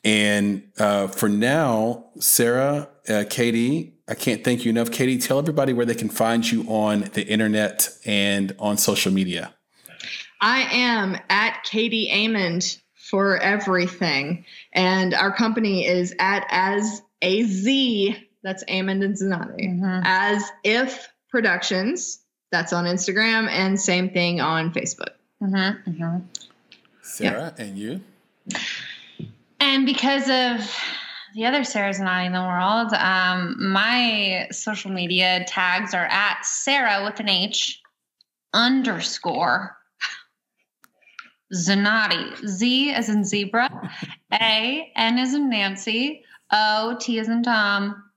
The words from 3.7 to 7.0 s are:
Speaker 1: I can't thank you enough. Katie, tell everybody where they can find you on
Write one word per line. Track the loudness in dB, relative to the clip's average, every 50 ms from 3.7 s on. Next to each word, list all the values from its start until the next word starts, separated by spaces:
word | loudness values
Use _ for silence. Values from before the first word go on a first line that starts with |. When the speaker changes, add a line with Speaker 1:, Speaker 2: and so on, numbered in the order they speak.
| 0 0 -2 -8 -16 _ _ -10
Speaker 1:
I | -8
can't | -2 0 -2 -2 0 2
thank | 0 0 2 2
you | 0
enough. | 2 2 0 0
Katie, | 0 0 0 2 2 0
tell | 0 0 0 0
everybody | 0 0 0 2 2 2
where | 2 2 2
they | 0 0
can | -2 -4 -6
find | 0 0 2 2 4 2 2 2
you | 0 0 0 0
on | 0 0 2 2 2 0